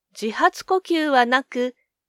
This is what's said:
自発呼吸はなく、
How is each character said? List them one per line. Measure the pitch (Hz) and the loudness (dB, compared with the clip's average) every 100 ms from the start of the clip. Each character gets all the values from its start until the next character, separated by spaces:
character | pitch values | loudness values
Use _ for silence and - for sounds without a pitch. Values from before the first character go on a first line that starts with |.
| _ - | _ -10
自 | 220 | -8
発 | 208 349 - - | 0 0 0 -2
呼 | 370 | -2
吸 | - 330 302 | 0 -2 2
は | 262 240 | 2 2
な | 254 | 0
く、 | - 247 247 - _ _ | -2 -6 -6 -6 _ _